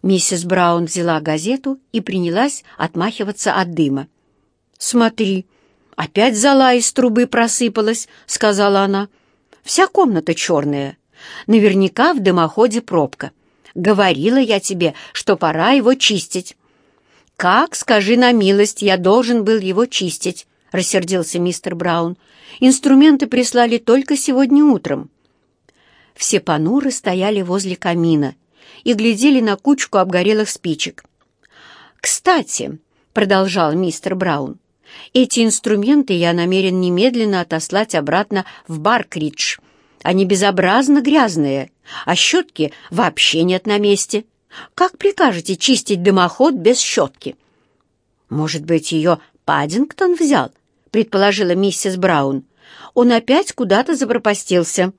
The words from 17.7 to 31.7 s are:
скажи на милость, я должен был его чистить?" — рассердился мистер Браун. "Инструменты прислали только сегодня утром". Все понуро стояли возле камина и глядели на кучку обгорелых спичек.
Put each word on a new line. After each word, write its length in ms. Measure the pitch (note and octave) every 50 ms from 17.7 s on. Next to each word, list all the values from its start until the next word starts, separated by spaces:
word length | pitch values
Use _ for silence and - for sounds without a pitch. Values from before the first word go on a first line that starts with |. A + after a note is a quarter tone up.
| -
скажи 420 | - - - A#3+ G#3 G3 G3 A#3 A#3+
на 160 | B3+ B3 B3
милость, 480 | A3+ G3+ F#3+ G3 G3+ G#3 G#3 - -
я 160 | G#3 G3+ F#3 F#3
должен 480 | F3 F#3 G3+ A#3+ B3+ A#3 A#3+ A#3 G#3
был 140 | G3+ A3 A3
его 260 | F#3+ F#3 F#3 F#3+ A#3+
чистить?" — 600 | B3+ - G#3 G3 F3 D#3+ - - F3+ F3 - - _ _ _ _ _
рассердился 680 | - F3+ F3+ - - F#3+ F3 E3+ F#3+ F3+ E3 - - F3
мистер 340 | F3 F3+ F3 - - F#3 F3
Браун. 420 | E3+ E3+ F3+ E3 E3+ E3+ E3+ F3+ _ _ _ _ _ - - - -
"Инструменты 680 | B3+ B3+ C4 - - C#4+ C4+ C4+ D4 D#4 D4 C4+ D4 -
прислали 500 | - A#3+ B3 A#3 - A#3+ A#3+ A#3 A#3 A#3
только 400 | A#3 - A#3 C4+ C4+ - D4 C#4
сегодня 460 | - - C4 B3+ C#4 B3 C#4+ C#4+ D4+
утром". 440 | D4+ B3+ F#3+ - D#3+ C#3+ B2+ D#3 D3+ _ _ _ _ _ _ _ _ _ _ _ _ _ _ _ _ _ _ _ _ _
Все 260 | _ - - - F#3+
понуро 480 | - - E3 D3+ D#3 E3 A#3 C#4 C#4+ C#4
стояли 520 | B3+ - _ G#3 F3+ F#3 F#3 G3+ G#3+ G3+
возле 360 | F#3+ F3 F3+ G3+ F#3+ F#3+ F3+ -
камина 580 | - F3+ E3+ F3 E3 E3+ E3 D3+ C#3+ C3 - _ _ _ _ _ _ - - - _
и 100 | - A#3+
глядели 460 | G#3 A3 A#3 A3+ G3+ A#3+ D4 C#4 B3+
на 160 | A#3 G#3+ G3+
кучку 440 | G3 _ C4+ C#4+ C4+ - - - G3+
обгорелых 500 | F#3 F#3+ F3 F3+ F3+ G3+ G#3+ G#3+ G#3+ G#3
спичек. 560 | - - _ F3 D#3 - - - - - _ _ _ _ _ _ _ _ _ _ _ _ - -